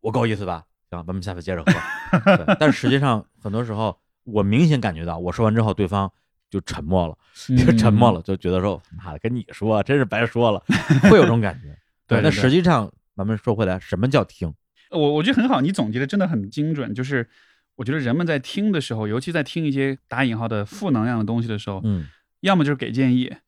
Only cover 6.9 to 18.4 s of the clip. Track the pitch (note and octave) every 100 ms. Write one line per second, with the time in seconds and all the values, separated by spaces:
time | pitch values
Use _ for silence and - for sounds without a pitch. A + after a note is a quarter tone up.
6.9 | F#2 E2+ - _ - - B2+ B2 A#2 A2
7.9 | G#2 A#2+ F2+ E2 F#2+ F2+ F2+ G2 F2+ _
8.9 | E2 F2 D2+ A2+ B2 - - G#2 G#2+ G2
9.9 | C#3+ A2+ G#2+ A#2 A#2+ A#2 G2+ - E3 -
10.9 | C3+ G3+ G#3 D3 A#2 G2+ - D2 D2 _
11.9 | _ _ A#2+ D3+ G2+ B2+ D#3 F3+ D3 G#2
12.9 | _ _ - G2 G#2+ - G#2+ G2+ F#2 -
13.9 | F2+ B2 C3+ G2 - E2+ D2+ _ _ _
14.9 | F3 D3 D3+ F3 B3+ D#3+ D#3+ C#3 G3 A2+
15.9 | A2+ C#3 G#3 F3+ D3+ G2 D3 D3+ D3+ A#2
16.9 | A2 B2+ C#3 A#2 _ _ _ _ _ A#2+
17.9 | D#3 B2+ C3+ F3 D3